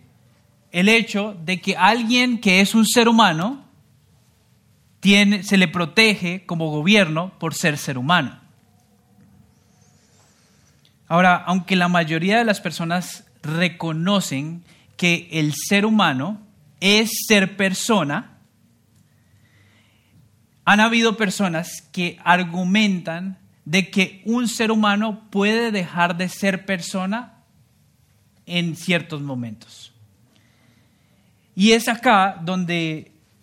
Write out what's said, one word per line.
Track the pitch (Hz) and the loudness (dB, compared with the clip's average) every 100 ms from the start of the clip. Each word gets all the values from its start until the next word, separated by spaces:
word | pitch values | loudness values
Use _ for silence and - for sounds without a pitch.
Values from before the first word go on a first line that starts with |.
| _ _ _ _ _ _ _ | _ _ _ _ _ _ _
el | 175 196 | 0 4
hecho | 226 226 202 214 190 | 4 2 -4 -6 -8
de | 160 180 | -6 -4
que | 196 165 | -4 2
alguien | 190 240 226 247 254 226 | 2 2 0 0 2 0
que | 196 185 | 4 4
es | 196 | 4
un | 226 214 | 4 4
ser | 247 226 | 4 4
humano | 226 202 156 202 277 - _ _ _ _ _ _ _ _ _ _ _ _ _ | 6 4 2 -4 -6 -16 _ _ _ _ _ _ _ _ _ _ _ _ _
tiene, | 190 202 202 208 | 4 6 4 2
se | - 196 | 2 2
le | 180 | 2
protege | 175 165 - 220 202 175 185 - | 0 -2 2 2 2 -4 -8 -8
como | 170 160 | -4 -2
gobierno | 151 165 214 165 156 185 - | -2 2 4 4 -2 -6 -8
por | 165 | -8
ser | 139 165 147 | -2 -2 -2
ser | - 127 | -6 -6
humano. | 139 175 123 - _ _ _ _ _ _ _ _ _ _ _ _ _ _ _ _ _ _ _ _ _ _ _ _ _ _ _ | 0 0 0 -10 _ _ _ _ _ _ _ _ _ _ _ _ _ _ _ _ _ _ _ _ _ _ _ _ _ _ _
Ahora, | 170 185 175 | 2 4 2
aunque | 165 185 170 185 | 0 -4 0 0
la | 175 | 2
mayoría | 175 160 160 185 226 | 0 0 -2 0 2
de | |
las | 226 202 | 0 -2
personas | 175 151 165 175 175 - _ _ | -6 -8 -4 -4 -6 -16 _ _
reconocen | 147 165 180 175 165 160 180 202 - 135 151 170 - _ _ - | -8 -2 -4 -4 -6 -4 0 0 -2 -6 -8 -12 -18 _ _ -2
que | 180 165 - | 0 0 -2
el | 160 151 | -2 -2
ser | 147 - 202 | -4 -2 0
humano | 214 214 170 131 165 214 - _ _ _ | 2 2 2 0 -4 -8 -16 _ _ _
es | 185 208 226 - - | 2 2 2 -4 2
ser | 208 190 - | 2 2 -2
persona, | 190 190 - 214 143 151 - _ _ _ _ _ _ _ _ _ _ _ _ _ _ _ _ _ _ _ _ _ _ _ | -4 -2 0 0 0 -6 -8 _ _ _ _ _ _ _ _ _ _ _ _ _ _ _ _ _ _ _ _ _ _ _
han | - 208 | 2 4
habido | 226 233 226 226 | 4 2 0 0
personas | 202 - 190 165 170 - - | -4 -2 -4 -4 -8 -14 -12
que | 185 175 170 | -8 -8 -4
argumentan | 175 180 175 175 180 208 208 180 165 165 190 185 _ _ 147 | 2 2 2 -4 0 2 2 0 -6 -10 -10 -14 _ _ -4
de | 185 185 | -2 -2
que | 196 185 - | -2 -4 -6
un | 214 240 233 | -4 -2 -2
ser | - 220 | -2 -2
humano | 220 214 202 220 208 - | 0 2 0 -2 -8 -8
puede | 202 202 226 233 | -2 0 0 -2
dejar | 208 170 175 175 175 | -4 -4 -2 -2 -2
de | 185 | -6
ser | - 196 190 | -4 -4 -4
persona | - 185 - 190 185 220 247 _ _ _ _ _ _ _ _ _ _ _ - | -6 -8 -6 -6 -6 -8 -10 _ _ _ _ _ _ _ _ _ _ _ -6
en | 175 170 | -4 -4
ciertos | 151 - 170 - 151 | -6 -2 -2 -2 -10
momentos. | 143 127 117 104 - - - _ _ _ _ _ _ _ _ _ _ _ _ _ _ _ _ | -8 -8 -10 -14 -20 -20 -20 _ _ _ _ _ _ _ _ _ _ _ _ _ _ _ _
Y | 185 214 | 2 4
es | 226 240 | 4 2
acá | 226 262 202 196 190 | 0 4 4 2 -2
donde | 165 185 175 170 160 156 - _ _ _ | -6 -4 -2 -2 -2 -6 -12 _ _ _